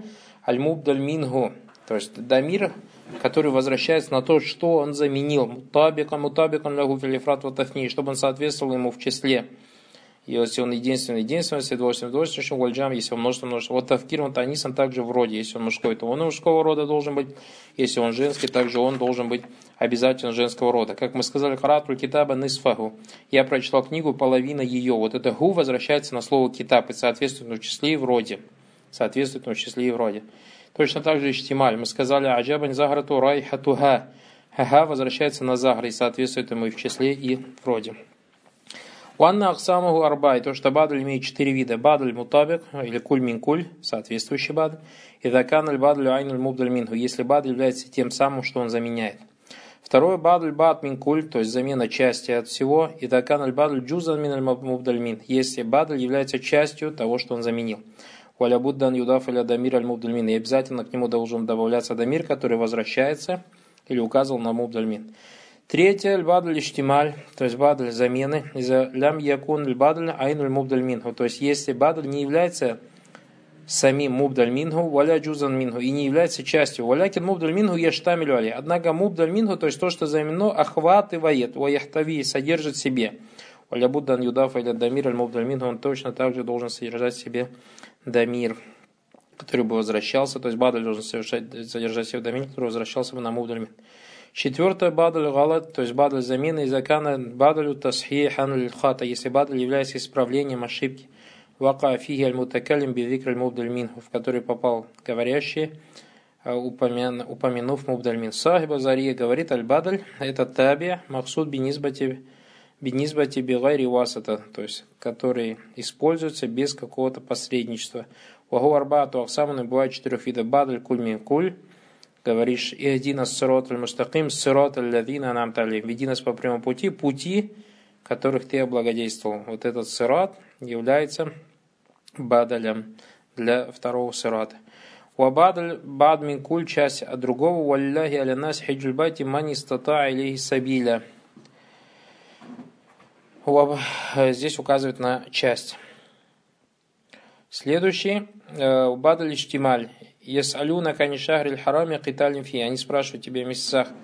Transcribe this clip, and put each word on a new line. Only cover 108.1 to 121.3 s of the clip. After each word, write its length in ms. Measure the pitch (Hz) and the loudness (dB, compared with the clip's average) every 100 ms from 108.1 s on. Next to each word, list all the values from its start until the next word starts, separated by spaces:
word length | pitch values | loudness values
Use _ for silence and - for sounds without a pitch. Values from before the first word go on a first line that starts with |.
| 113 | -2
мин. 120 | 113 | -4
Сахиба 480 | 107 160 175 156 143 | -2 2 2 2 -2
Зария 360 | 131 131 135 | 0 2 0
говорит, 380 | 127 120 127 165 | -2 0 0 0
«Аль 100 | 123 | -4
бадль 400 | 113 143 165 196 196 - | 2 0 2 -4 -6 -10
это 260 | 139 131 | -8 -2
таби 540 | 127 135 135 143 175 180 - | -4 2 4 4 0 -6 -6
махсуд 400 | 135 127 - 151 | -8 -6 -4 -4
би 80 | 139 | -2
нисбати, 640 | 131 147 143 135 135 131 - _ _ - _ _ | -2 -2 -4 -2 -4 -4 -12 _ _ -20 _ _
би 100 | 139 | -6
нисбати 480 | 127 147 151 143 135 | -2 -2 0 -2 -2
би 160 | 127 123 | 0 2
гайри 300 | 131 147 127 | 2 2 2
васата», 560 | 123 120 - 107 107 - | 2 0 -4 -6 -6 -8
то 80 | - | -14
есть 240 | 107 - - _ | -12 -12 -16 _
который 580 | 123 117 127 127 117 110 - - | -10 -4 -2 -2 -4 -6 -14 -14
используется 680 | 113 - 147 165 160 151 123 | -14 -2 0 0 -2 -6 -6
без 280 | 117 143 | -2 -2
какого-то 480 | 139 117 - 131 131 | -4 -12 -4 -4 -4
посредничества. 840 | - 120 - 127 117 113 - 123 113 - - - _ | -8 -8 -4 -4 -4 -8 -10 -12 -14 -20 -20 -20 _
Вагу 240 | 123 139 | 2 4
арбаату 480 | 147 139 147 139 135 | 4 4 2 2 -2
аксамуна, 420 | 120 - 147 139 | -4 -2 0 -2
бывает 300 | 120 127 131 | -2 0 0
четырёх 320 | 131 135 123 131 | -2 -6 -4 -4
видов. 180 | 123 | -4
Бадль 340 | 113 139 139 120 | 2 2 2 -2
куль 220 | - 123 | -2 -2
мин 200 | 117 107 | -2 -4
куль, 340 | - | 0